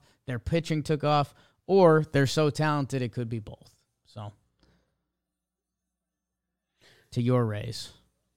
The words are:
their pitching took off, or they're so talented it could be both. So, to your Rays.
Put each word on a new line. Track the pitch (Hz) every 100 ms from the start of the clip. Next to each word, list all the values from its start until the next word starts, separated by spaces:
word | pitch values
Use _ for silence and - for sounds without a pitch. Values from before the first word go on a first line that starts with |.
| _ _ -
their | 123
pitching | - 170 156 156
took | 139 151
off, | 147 147 143 - _ _ -
or | 190 175 156 156
they're | 139 135
so | - 151
talented | 139 156 147 135 135
it | 123
could | - 120
be | 117
both. | 107 - - _ _ _ _
So, | 107 104 101 _ _ _ _ _ _ _ _ _ _ _ _ _ _ _ _ _ _ _ _ _ _ _ _ _ _ _
to | -
your | 120 127 113
Rays. | 104 113 - - - _ _ _